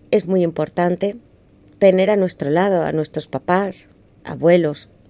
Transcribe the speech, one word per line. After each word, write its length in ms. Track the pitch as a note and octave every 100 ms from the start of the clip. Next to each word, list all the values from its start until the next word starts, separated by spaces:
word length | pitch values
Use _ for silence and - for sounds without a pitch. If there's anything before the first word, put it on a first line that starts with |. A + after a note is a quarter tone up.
| -
es 180 | G#3+ F3
muy 160 | F#3
importante 720 | E3+ E3 D3+ - F3 F3+ G3+ A#3 - _ _ _ - -
tener 300 | G3 F#3 F#3+
a 60 | G#3
nuestro 340 | F#3 - C#3
lado 340 | D#3+ G3 F3+
a 80 | D3+
nuestros 360 | D#3 D3+ E3+ -
papás, 640 | C3+ - F#3 G3+ - - _ _ _
abuelos, 680 | - B2+ D#3 F3+ D3+ D3 - -